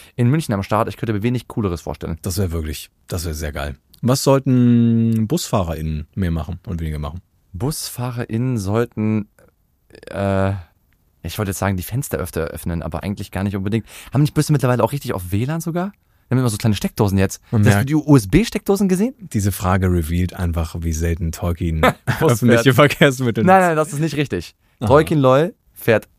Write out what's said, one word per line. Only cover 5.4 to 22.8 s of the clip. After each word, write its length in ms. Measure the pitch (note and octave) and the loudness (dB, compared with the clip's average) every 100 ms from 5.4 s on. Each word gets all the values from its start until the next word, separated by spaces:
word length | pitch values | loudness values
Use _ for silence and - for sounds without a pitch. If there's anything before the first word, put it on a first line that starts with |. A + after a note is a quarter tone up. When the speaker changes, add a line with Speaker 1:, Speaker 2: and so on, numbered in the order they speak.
| - A2 E2+ D2+ D#2 D#2 D#2 | -2 -2 -2 -4 -4 -6 -8
Speaker 2:
mehr 160 | - F2 | -4 -2
machen 300 | E2 D#2 E2+ | -2 -4 -10
und 160 | - E2 | -8 -8
weniger 200 | D#2+ D2+ | -6 -6
machen? 220 | D2 E2 _ _ _ | -8 -10 _ _ _
Speaker 1:
BusfahrerInnen 1040 | F2+ B2+ D#3 - - B2 A#2+ - A2+ B2+ A#2+ | -8 -6 -6 -10 -8 -8 -6 -6 -2 -2 -2
sollten, 680 | F#2+ A2 A#2+ - G#2+ G#2+ G#2 _ _ _ _ _ _ - - | 0 0 -2 -2 -2 -2 -4 _ _ _ _ _ _ -20 -12
äh, 420 | F2+ G2 F#2+ F#2+ G2 E2+ _ _ _ _ _ | -4 -2 0 0 -2 -8 _ _ _ _ _
ich 160 | E2 - | -12 -6
wollte 120 | G2+ | -4
jetzt 80 | F#2+ | -2
sagen, 180 | G2 F#2+ | -2 -2
die 60 | |
Fenster 360 | F2 A#2+ - D2+ | -4 -6 -4 -6
öfter 240 | E2 - | -4 -4
öffnen, 380 | D#2+ - - E2+ | -6 -6 -6 -6
aber 200 | D#2 D#2 | -6 -8
eigentlich 300 | F#2+ G2+ G2 | -6 -8 -8
gar 100 | F2+ | -4
nicht 140 | G2 G2 | -4 -4
unbedingt. 280 | G2 A2 - - - | -4 -4 -6 -16 -4
Haben 100 | - | 0
nicht 120 | D3+ | 2
Busse 180 | - D3 | 2 2
mittlerweile 320 | D3 B2+ B2 | 2 2 2
auch 80 | A2+ | 0
richtig 200 | C#3+ B2 | -2 -6
auf 200 | - F2+ | -8 -4
W 120 | G2+ | -4
lan 160 | B2+ E3 | -2 -4
sogar? 320 | E3 E3 F#3+ - _ _ - | -4 -4 -6 -8 _ _ -4
Wir 60 | |
haben 60 | B2 | 0
immer 100 | B2+ | 0
so 80 | G#2 | 0
kleine 160 | A#2 | 0
Steckdosen 420 | G2+ G#2 - G#2 G2 | 0 -2 0 0 2
jetzt. 240 | F#2+ - - | 0 -2 -4
Speaker 2:
Man 120 | A2+ | 2
Speaker 1:
Hast 80 | G#2 | 4
du 40 | |
Speaker 2:
merkt, 140 | G2+ C3+ | 4 2
Speaker 1:
die 60 | |
U-S-B-Steckdosen 920 | D#3 - C#3 G2 E3+ A#3 G#3 - G3 G3 | 0 4 4 6 2 2 -4 0 0 2
gesehen? 260 | F3+ A#3 - | 0 -2 -4
Speaker 2:
Diese 320 | E3+ A2 G2 | -6 -2 0
Frage 360 | - F#2 F#2 F#2 | 0 0 2 2
revealed 480 | F2 D#2 E2+ F2+ | 2 0 0 -2
einfach, 420 | - F2 E2 E2 E2+ | -2 -4 -2 -4 -4
wie 120 | E2 | -4
selten 400 | D#2 E2+ E2+ E2+ | -2 -2 -2 -4
Tolkien 480 | - F2 E2 E2 D#2+ | -4 -4 -2 -2 0
Speaker 1:
<laughs> 400 | - - - - | 0 0 -4 0
Bus 120 | D#3+ | 2
Speaker 2:
öffentliche 320 | A#2 B2 A#2 | 4 4 4
Speaker 1:
fährt. 100 | A#2 | 4
Speaker 2:
Verkehrsmittel 720 | A#2+ | 6